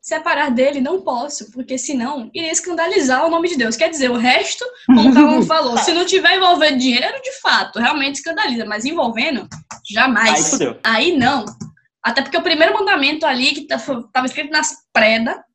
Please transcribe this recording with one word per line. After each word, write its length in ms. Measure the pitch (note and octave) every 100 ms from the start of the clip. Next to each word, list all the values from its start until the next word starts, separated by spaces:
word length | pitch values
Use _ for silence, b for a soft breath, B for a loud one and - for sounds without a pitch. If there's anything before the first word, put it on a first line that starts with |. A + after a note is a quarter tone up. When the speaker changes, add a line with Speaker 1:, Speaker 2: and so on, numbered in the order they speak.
Speaker 1:
Separar 500 | - D#4+ D#4+ D4+ D4
dele 300 | A#3+ C4 C#4+
não 200 | C4 F#4
posso, 480 | F4+ B3 C#4+ - G#3+
porque 260 | B3 B3+ C4
senão 500 | - C#4 A#3 C#4+ A3
iria 160 | - D#4+
escandalizar 760 | E4+ F#4 E4 E4+ G#4 C4+ C4 E4
o 40 |
nome 180 | E4 E4+
de 80 | D#4+
Deus." 200 | A3+ A3+
Quer 120 | E4
dizer, 200 | D#4+ B3+
o 60 | A#3+
resto, 480 | A#3 C#4+ F#4+ - B4 B B
como 240 | B3 A3+
o 40 |
Calma 280 | C4 D4 B3+
Speaker 2:
<laughs> 40 | F#3+
Speaker 1:
falou, 300 | D#4+ C4+ A#3
se 140 | -
não 120 | E4
tiver 320 | F4+ F#4+ D#4+ F#4
envolvendo 420 | F#4 F4 D4+ C4+
dinheiro, 420 | B3+ A#3+ C#4 C5+
de 100 | C5 C5+
fato, 380 | F#4 A#3+ F#3+ -
realmente 380 | A#3+ D4+ C#4 C#4
escandaliza. 480 | E4 E4 G#4+ A#3
Mas 200 | G#3 G#3+
envolvendo, 640 | A#3 E4+ B3+ A3 C#4+ B3+ - - - - -
jamais. 420 | G#3 C4 A3 A3+
Speaker 2:
Aí 120 | C4+ -
fudeu. 280 | C4 C#3 A#2
Speaker 1:
Aí 320 | A3 A3+ D4+ E4
não. 280 | B3 C#4 G3+ - - _ _ _
Até 180 | A3+ A#3
porque 140 | C4+ E4
o 60 |
primeiro 320 | E4+ D#4+ E4
mandamento 500 | G#4 G4+ F#4 C#4 D4+ D#4+
ali, 240 | B3+ C4+
que 100 | D4+
tá, 180 | D#4 C4+ B3+ B3+ A#3
tava 140 | B3+ B3+
escrito 240 | C#4 D4
nas 220 | D4+ D4+ - _
predas 440 | A#3 A3 A3+ A#3 F4 -